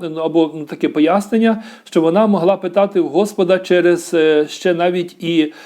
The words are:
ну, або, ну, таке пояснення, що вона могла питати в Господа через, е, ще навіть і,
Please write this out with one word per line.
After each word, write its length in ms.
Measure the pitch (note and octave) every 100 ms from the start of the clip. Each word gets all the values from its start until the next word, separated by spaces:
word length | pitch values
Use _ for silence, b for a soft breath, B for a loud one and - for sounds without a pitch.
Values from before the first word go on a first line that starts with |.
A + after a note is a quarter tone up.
ну, 180 | E3+ D#3+
або, 300 | D#3+ D#3+ D#3
ну, 100 | D#3
таке 240 | D3 - D3+
пояснення, 760 | D#3 D#3 G3 G#3 A3+ A3+ A3 B B
що 160 | - E3+
вона 260 | D#3+ F#3 A3
могла 300 | G3 F3 F#3+
питати 440 | F3+ G3 G3 G3
в 80 | D3+
Господа 500 | D#3 G#3 - F3+ F#3
через, 560 | F#3 F3+ F3 E3+ -
е, 320 | E3 D#3 D3+ D3+
ще 260 | - F#3
навіть 420 | E3+ F3 F3+ F3 -
і, 280 | E3 E3 D3+ B